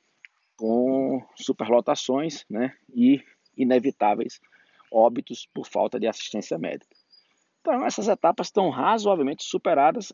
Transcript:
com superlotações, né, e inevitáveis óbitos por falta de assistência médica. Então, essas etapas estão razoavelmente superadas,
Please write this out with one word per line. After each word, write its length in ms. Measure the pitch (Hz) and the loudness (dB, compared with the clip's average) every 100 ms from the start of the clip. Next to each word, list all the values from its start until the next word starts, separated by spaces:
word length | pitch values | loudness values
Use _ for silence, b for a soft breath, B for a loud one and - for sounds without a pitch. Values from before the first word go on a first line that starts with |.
| _ _ - _ _ - | _ _ -20 _ _ -6
com 680 | 110 117 127 135 135 131 - | 0 2 2 0 -2 -4 -8
superlotações, 1080 | - - - 107 120 117 143 - 131 156 139 - | -12 -6 -4 2 2 2 -4 -2 -2 -2 -8 -10
né, 280 | 107 127 - _ | -6 -6 -8 _
e 300 | 120 123 139 - b _ - | 2 4 4 0 b _ -2
inevitáveis 800 | 127 127 135 - 104 104 113 - b b b b b | 2 2 2 0 0 0 -4 -10 b b b b b
óbitos 560 | 113 117 120 - 120 - | 4 4 2 -10 -14 -12
por 120 | - 127 | -12 -6
falta 320 | - 104 117 | -2 -2 -2
de 80 | 110 | -4
assistência 520 | - - 107 - 82 | -4 -8 -8 -6 -6
médica. 360 | 85 - _ _ _ b b b b _ | -6 -10 _ _ _ b b b b _
Então, 220 | 339 254 240 | -4 -2 -2
essas 200 | - 214 | -4 -2
etapas 420 | 185 170 - - | 2 2 0 -2
estão 200 | - 185 | 0 0
razoavelmente 720 | 123 160 226 208 185 135 156 | 0 0 2 2 2 0 -4
superadas, 720 | - 190 - 151 147 240 196 | -8 -4 0 4 4 2 -8